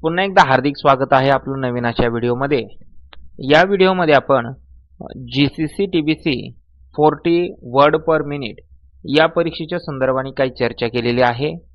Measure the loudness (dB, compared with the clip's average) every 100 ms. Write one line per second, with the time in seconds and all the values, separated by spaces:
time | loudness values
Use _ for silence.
0 | -2 -2 2 4 4 4 0 0 2 2
1 | 4 2 4 0 -2 -6 -4 -4 -4 0
2 | -2 0 -2 -2 0 -2 -4 -14 -20 -20
3 | -20 -20 -20 -12 2 4 4 4 2 2
4 | 2 2 4 0 0 -12 -20 -20 _ _
5 | -16 -14 -8 0 0 0 -8 -4 -2 -2
6 | -2 -2 -2 -4 -8 -18 _ _ -14 0
7 | 0 2 0 0 0 -8 -4 2 4 2
8 | 0 0 -2 -8 -10 -14 _ -20 _ _
9 | 0 2 2 2 -4 -4 -8 -8 -8 -4
10 | -2 -2 -4 -2 -4 0 -4 -2 -4 -2
11 | -2 2 2 0 -6 -8 -16